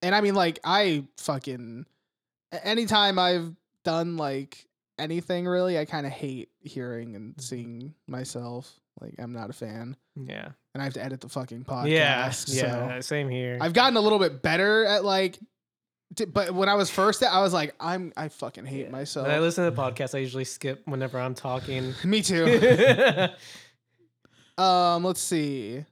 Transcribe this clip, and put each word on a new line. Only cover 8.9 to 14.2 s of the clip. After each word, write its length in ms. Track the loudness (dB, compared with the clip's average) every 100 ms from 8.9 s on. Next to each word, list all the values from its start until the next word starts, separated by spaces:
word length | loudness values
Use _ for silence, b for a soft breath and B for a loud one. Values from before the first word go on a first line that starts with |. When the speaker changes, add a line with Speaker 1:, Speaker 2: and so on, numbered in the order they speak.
| -20
Speaker 1:
Like, 140 | -18 -14
I'm 160 | -12
not 160 | -12 -12
a 40 |
fan. 420 | -12 -12 -12 -12 -16 _ -16
Speaker 2:
Yeah. 340 | -12 -12 -14 -18 _ -8
Speaker 1:
And 60 |
I 20 |
have 100 | -8
to 100 | -6
edit 180 | -10 -10
the 80 | -10
fucking 360 | -10 -10 -12 -10 -4 2
Speaker 2:
Yeah, 420 | 4 4 2 -2
Speaker 1:
podcast, 260 | -4 -4 -2
Speaker 2:
yeah, 400 | 0 -2 -4 -6
Speaker 1:
so. 60 |
Speaker 2:
same 260 | -6 -4 -4
here. 280 | -4 -4 -2
Speaker 1:
I've 140 | 0
gotten 240 | 4 4 4
a 40 |
little 180 | 4 4